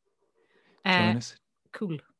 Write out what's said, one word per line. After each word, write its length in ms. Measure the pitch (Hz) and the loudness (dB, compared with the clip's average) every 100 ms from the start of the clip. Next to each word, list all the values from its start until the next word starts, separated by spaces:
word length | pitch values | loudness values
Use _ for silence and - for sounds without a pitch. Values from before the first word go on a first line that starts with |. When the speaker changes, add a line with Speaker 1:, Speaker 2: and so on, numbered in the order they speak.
| _ _ _ _ _ _ _ _ | _ _ _ _ _ _ _ _
Speaker 1:
Join 300 | 190 180 175 | 0 4 2
Speaker 2:
Uh, 40 | 233 | 0
Speaker 1:
us. 180 | - - _ _ _ | -4 -16 _ _ _
Speaker 2:
cool. 260 | - 202 151 - | -10 -8 -8 -12